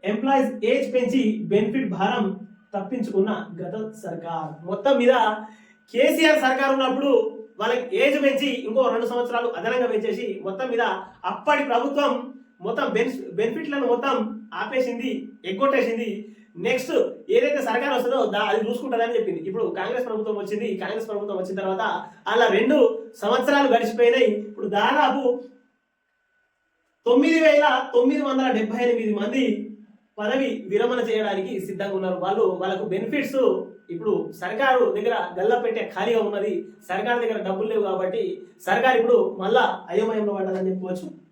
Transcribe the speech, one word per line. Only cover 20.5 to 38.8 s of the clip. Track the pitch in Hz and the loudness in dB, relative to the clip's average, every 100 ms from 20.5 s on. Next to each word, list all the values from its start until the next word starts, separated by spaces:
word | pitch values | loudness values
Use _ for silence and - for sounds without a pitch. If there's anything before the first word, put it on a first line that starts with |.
| 214 233 185 | -4 -4 -4
కాంగ్రెస్ | 190 220 214 | -6 -6 -6
ప్రభుత్వం | 202 202 190 | -6 -4 -6
వచ్చిన | 185 190 | -4 -4
తర్వాత | 190 190 220 - - - - | -4 -2 -2 -4 -10 -12 -2
అలా | 233 226 | 2 4
రెండు | 196 247 302 233 - - - | 4 4 4 4 2 -12 -6
సంవత్సరాలు | 208 247 254 277 269 | 0 0 2 2 4
గడిచిపోయినాయి. | 226 214 220 240 262 | 4 2 4 4 6
ఇప్పుడు | 214 214 - - 196 | 2 2 -6 -8 -2
దాదాపు | 202 240 277 254 269 240 247 - - _ _ _ _ _ _ _ _ _ _ _ _ _ _ 240 | 2 2 4 2 2 0 -2 -8 -20 _ _ _ _ _ _ _ _ _ _ _ _ _ _ 4
తొమ్మిది | 254 311 320 | 6 6 6
వేల | 311 294 294 254 - | 8 8 6 2 2
తొమ్మిది | 240 269 - | 4 4 2
వందల | 277 269 262 | 0 0 2
డెబ్బై | 220 214 240 | 0 -2 0
ఎనిమిది | 240 226 220 | 0 2 0
మంది | 202 240 262 220 208 - - - _ _ - | -2 0 0 0 0 -6 -14 -20 _ _ -6
పదవి | 214 262 254 214 185 | -2 0 -2 -4 -2
విరమణ | 208 240 247 | 0 0 0
చేయడానికి | 220 214 208 196 185 196 | 0 0 0 -2 -4 -6
సిద్ధంగా | - 185 202 | -8 -6 -4
ఉన్నారు. | 190 185 185 | -4 -4 -2
వాళ్ళు, | 185 214 | -2 2
వాళ్ళకు | 190 175 190 190 | 2 2 -4 -4
బెనిఫిట్స్ | 214 190 220 285 - 269 240 185 - - - | -4 -4 -2 -4 -2 2 2 2 -6 -16 -12
ఇప్పుడు | 170 202 175 - | -6 -2 -2 -4
సర్కారు | - 180 214 269 254 - 202 | -8 -8 0 4 4 4 2
దగ్గర | 226 214 175 180 | 0 -2 -4 -2
గల్లా | 208 240 | 0 2
పెట్టే | 226 220 - | 0 -4 -6
ఖాళీగా | 185 226 226 | -4 0 0
ఉన్నది. | 208 202 208 185 - - - | 0 -2 -2 -4 -6 -18 -6
సర్కారు | 190 240 240 | -4 0 0
దగ్గర | 220 202 | 0 -2
డబ్బులు | 190 190 220 | -4 -2 -2
లేవు | 220 | 0
కాబట్టి | 196 185 185 226 185 - - _ - | 0 0 -2 -2 -4 -6 -12 _ -2
సర్కారు | 214 | 2